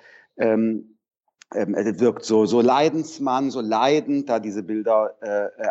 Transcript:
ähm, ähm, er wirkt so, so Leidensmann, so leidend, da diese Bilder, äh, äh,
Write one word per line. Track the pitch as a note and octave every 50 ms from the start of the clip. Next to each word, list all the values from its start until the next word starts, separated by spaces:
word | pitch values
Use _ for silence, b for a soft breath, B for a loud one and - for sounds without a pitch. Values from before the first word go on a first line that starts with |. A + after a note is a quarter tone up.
| b b b b b b _
ähm, | - A#2+ A2+ A2 A2 A2+ A2+ A2 G#2+ - - - _ _ _ _ _ _ _ _ _ - - -
ähm, | G#2 G#2 F#2 G2+
er | - G2+ A2+ F#2+ E2+
wirkt | A#2+ A#2 G2+ - -
so, | - A2 A2 G#2+
so | F#2+ A2 A#2+
Leidensmann, | A#2 B2 B2+ C#3 D3+ D#3+ D#3 D#3+ D3+ - - - C#3 C3+ B2+ C3 C#3 C3+
so | A#2 C3
leidend, | A2+ G#2+ A2+ A2 B2 C#3 D3+ D3+ B2+ - C#3+ C#3+ C#3
da | C#3 A#2 A2
diese | G#2+ A2 G2 G#2+ F#2
Bilder, | E2+ G#2+ G#2+ G#2+ A2+ A2 G#2+ G#2+ G2+ - -
äh, | A2+ G#2 G#2 G#2 G2+ - - - A2
äh, | G#2